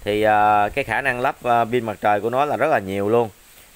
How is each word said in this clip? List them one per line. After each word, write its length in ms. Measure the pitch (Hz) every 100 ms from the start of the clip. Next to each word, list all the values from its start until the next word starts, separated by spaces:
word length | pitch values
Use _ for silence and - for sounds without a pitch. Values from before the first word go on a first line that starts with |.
thì, 180 | 104 104
à, 460 | 107 107 107 104 104
cái 160 | 120
khả 160 | 131 113
năng 200 | 135 123
lắp, 220 | 131 -
à, 220 | 123 120
pin 220 | 113 123 113
mặt 100 | 98
trời 200 | 107 104
của 100 | 110
nó 140 | 123
là 120 | 147 110
rất 100 | 143
là 120 | 131
nhiều 300 | 95 98 101
luôn. 200 | 117 113 - - - -